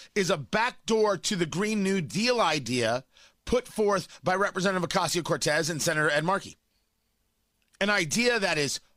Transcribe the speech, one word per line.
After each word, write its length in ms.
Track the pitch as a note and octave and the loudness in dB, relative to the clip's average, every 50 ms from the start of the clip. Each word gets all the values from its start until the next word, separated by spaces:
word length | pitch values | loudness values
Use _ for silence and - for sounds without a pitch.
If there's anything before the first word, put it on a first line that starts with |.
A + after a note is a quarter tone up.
| - - _ | -12 -6 _
is 140 | G#3 F#3+ D#3+ | -2 0 0
a 80 | F#3+ | 0
backdoor 800 | D3+ B2 - - G#3+ A3+ B3 - - - - A3+ A3 G#3+ G#3 G3 | -2 -2 -2 0 0 0 0 -2 -6 -2 0 2 2 4 2 2
to 180 | - - - G#3+ | 0 -2 -4 -2
the 120 | E3+ E3+ | -2 -2
Green 360 | D3+ D3 E3+ G#3 G#3+ A3 G#3 F#3+ | -2 -2 -4 -2 -2 -2 0 0
New 160 | F#3+ G3 F#3+ | 0 0 0
Deal 400 | D3+ - - F#3+ A3+ B3 B3 A3+ | -2 -4 -4 -2 0 0 2 2
idea 640 | G3 E3 D#3 D3+ B2+ A2+ B2+ B2 A2+ A2 A#2+ C3 - _ _ - - - _ _ _ | 2 2 0 -2 -2 -2 -2 0 0 0 -2 -2 -6 _ _ -20 -20 -20 _ _ _
put 240 | - A#3 B3 B3 | 0 0 0 0
forth 520 | - - A3 G#3+ G3+ G3+ F3+ - - - - - | -2 -2 0 2 2 2 0 -2 -6 -12 -6 -2
by 120 | F3+ F#3 | 0 0
Representative 520 | F#3+ G3+ F#3 - F#3+ F3 G3+ F#3+ F#3 E3+ | 2 0 0 -2 0 0 0 0 0 -2
Ocasio-Cortez 840 | - - G3 F3 D3 - F3 D3+ - E3+ C3+ - D#3+ D3 D#3+ D#3+ D#3+ | 0 0 0 0 0 0 -2 -2 -2 -2 0 0 0 2 2 0 -2
and 120 | E3+ C#3 | -2 -2
Senator 280 | - E3+ D#3 D#3 D3+ D#3 | -2 0 0 2 2 2
Ed 140 | D3 D3+ D#3 | 2 2 2
Markey. 340 | F3+ G3 F#3+ - - - _ _ _ _ _ _ _ _ _ _ _ _ _ _ _ _ _ _ _ _ _ _ _ _ _ | 0 0 -2 -4 -8 -16 _ _ _ _ _ _ _ _ _ _ _ _ _ _ _ _ _ _ _ _ _ _ _ _ _
An 80 | F#3+ G#3 | -2 0
idea 500 | G#3 G3 F3 C#3+ C#3 A3 A#3+ A#3+ A#3+ A3 | 2 0 0 0 0 0 2 2 2 2
that 180 | G3 F3+ E3 | 0 0 0
is 220 | D3+ C#3+ B2+ - - - _ _ | 0 0 -2 -4 -6 -10 _ _